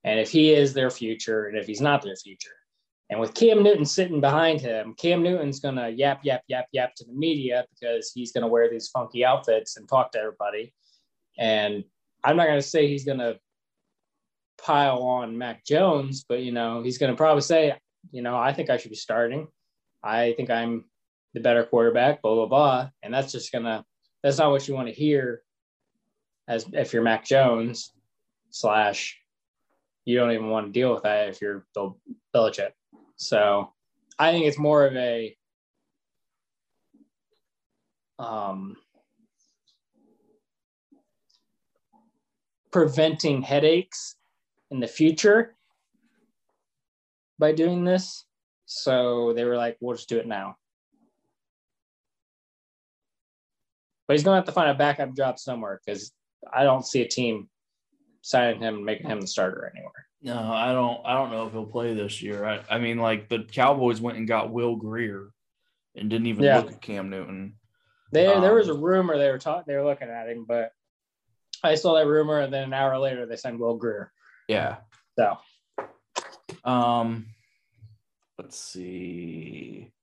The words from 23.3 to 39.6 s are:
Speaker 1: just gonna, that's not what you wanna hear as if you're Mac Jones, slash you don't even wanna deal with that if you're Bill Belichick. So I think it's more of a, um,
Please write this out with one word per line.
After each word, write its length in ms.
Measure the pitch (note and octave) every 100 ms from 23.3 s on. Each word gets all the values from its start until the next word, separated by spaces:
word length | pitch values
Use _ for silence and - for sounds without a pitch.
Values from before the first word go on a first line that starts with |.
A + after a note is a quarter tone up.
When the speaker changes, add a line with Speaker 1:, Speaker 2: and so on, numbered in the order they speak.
Speaker 1:
just 180 | B2 -
gonna, 320 | B2 A#2 A2 - _ _ _
that's 160 | C#3 C#3
not 120 | D3+
what 140 | C#3 C#3
you 60 |
wanna 180 | C3+ A#2+
hear 500 | A2 D3+ C#3+ B2 A#2 _ _ _ _ _ _ _ _ _ _ -
as 180 | A#2 G2+
if 200 | - B2
you're 100 | A#2
Mac 220 | A2+ A2
Jones, 680 | - C3+ C3 A2+ A#2 A#2+ - _ _ _ _ _ _
slash 680 | - A2 G#2+ G#2+ G2 - - _ _ _ _ _ _ _ _
you 120 | - A#2+
don't 140 | A#2+
even 160 | A2+ A2
wanna 200 | A2 G#2
deal 240 | A2 C3
with 80 | A2
that 260 | G#2+ G#2 G#2
if 120 | F#2+
you're 260 | G#2 G2+ _
Bill 240 | - F#2+ F#2 - - _
Belichick. 360 | B2 A2 G2+ G2 _ _ _ _ _
So 560 | - A2 G#2 G2+ G2 _ _ _ _ -
I 140 | D#3+
think 140 | E3+ D3+
it's 120 | C#3+
more 280 | D3 D3 C#3
of 100 | C3
a, 400 | B2 A#2 A2 _ _ _ _ _ _ _ _ _ _ _ _ _ _ _ _ _ _ _ _ _ _ _ _ _ _ _ _ -
um, 580 | A#2 A2 G2+ F#2+ G2 - _ _ _ _ _ _ _ _